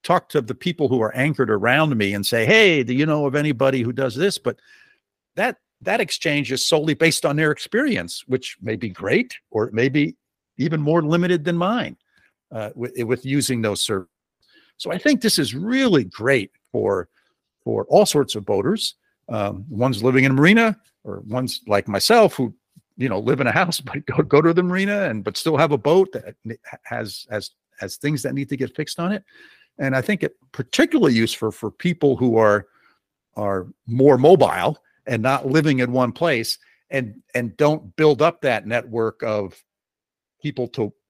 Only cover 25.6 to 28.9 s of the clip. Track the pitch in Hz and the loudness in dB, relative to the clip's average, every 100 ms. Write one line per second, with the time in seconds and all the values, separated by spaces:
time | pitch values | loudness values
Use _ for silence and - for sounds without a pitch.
25.6 | 156 139 143 175 190 120 - - 110 113 | 2 2 2 2 2 -4 -14 -16 -16 -14
26.6 | - - - 117 110 - - 107 95 _ | -16 -20 -10 -8 -8 -12 -8 -8 -8 _
27.6 | _ - 101 - 143 147 131 135 135 135 | _ -12 -12 -6 -4 -2 -4 -6 -6 -4
28.6 | 123 - 151 | -6 -6 -10